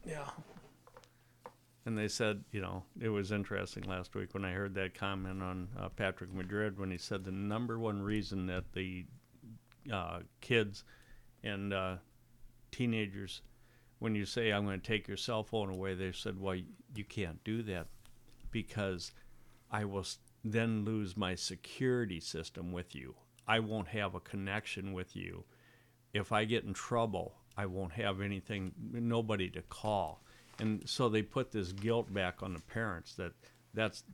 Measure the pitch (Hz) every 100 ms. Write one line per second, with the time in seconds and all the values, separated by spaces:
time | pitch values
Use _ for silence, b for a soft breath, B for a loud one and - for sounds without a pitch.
0 | - 156 139 - - - - - - -
1 | b b b b - - _ - 117 107
2 | 104 - 110 101 - 104 92 92 - -
3 | 113 104 98 104 98 98 95 - 98 92
4 | 90 101 98 98 95 92 98 95 95 -
5 | 98 95 92 95 92 92 92 104 95 -
6 | 98 - 92 95 90 104 107 98 95 87
7 | - 98 92 95 101 110 120 113 113 101
8 | 101 107 95 98 92 90 - 92 92 92
9 | - - - - 113 110 - - 123 101
10 | 82 87 - - - 117 104 101 - b
11 | b b b b 110 98 101 98 92 92
12 | - - - - - - - - 123 113
13 | 104 98 95 - - b b b b b
14 | 113 104 98 120 113 101 101 95 - 107
15 | - 98 - 110 107 113 98 92 95 92
16 | 95 87 104 95 95 92 90 - - 110
17 | 101 110 87 80 110 113 107 90 80 -
18 | - - - - - 117 - 104 98 90
19 | - b b b b b b 107 101 98
20 | 95 - - - 110 113 113 110 104 110
21 | 98 98 92 90 - 92 - - 131 123
22 | 107 85 - 80 - - 90 90 - 69
23 | 64 - - _ - 113 107 110 90 110
24 | 98 95 - 101 98 104 - - 95 92
25 | 92 95 87 87 - b b b b b
26 | _ 104 95 107 110 117 104 95 - 120
27 | 113 92 - - - - 98 92 90 117
28 | 101 95 101 98 - 101 92 - 110 120
29 | 117 117 110 101 90 82 - - 107 101
30 | 80 - b b b b 110 107 - -
31 | 120 107 104 135 123 110 90 98 110 117
32 | 107 98 90 - 98 85 - 110 110 85
33 | - - 85 - b b b 110 107 -
34 | -